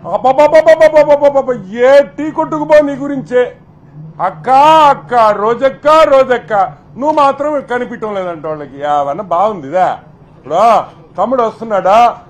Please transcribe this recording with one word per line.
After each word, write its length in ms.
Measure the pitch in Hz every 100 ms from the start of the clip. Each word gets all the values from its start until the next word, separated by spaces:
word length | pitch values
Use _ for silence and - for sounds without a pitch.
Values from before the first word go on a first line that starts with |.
| 165
అబ్బబ్బబ్బబ్బబ్బబ్బబ్బబ్బ, 1400 | 202 254 269 294 311 320 320 311 311 294 285 285 277 262 233 185
ఏ 360 | 226 254 285
టీ 280 | 285 - 302
కొట్టుకుపో 500 | 302 311 311 302 302
నీ 140 | 285
గురించే. 640 | 269 285 277 - 247 247 - _ _ - - - -
అక్క, 260 | 156 - 233 262 302 320 294
అక్క, 260 | 269 151
రోజక్క, 720 | 240 220 208 214 233 269 269 294
రోజక్క, 680 | 311 302 269 254 254 - 208 185 143 - 160
నువ్వు 140 | 294
మాత్రం 480 | 311 277 277 294 294
కనిపించడం 540 | - 240 247 240 220
లేదంట 320 | 202 180 165 156
వాళ్ళకి. 340 | 156 143 139
ఏమన్నా 440 | 147 147 139 156
బాగుంది 420 | 196 170 214 196 135
ఇదా? 340 | 180 170 110 - _ - -
ఇప్పుడు 460 | 127 165 233 202 - - - -
తమ్ముడు 260 | 214 254
వస్తున్నాడా? 760 | 226 - 226 196 180 214 240 208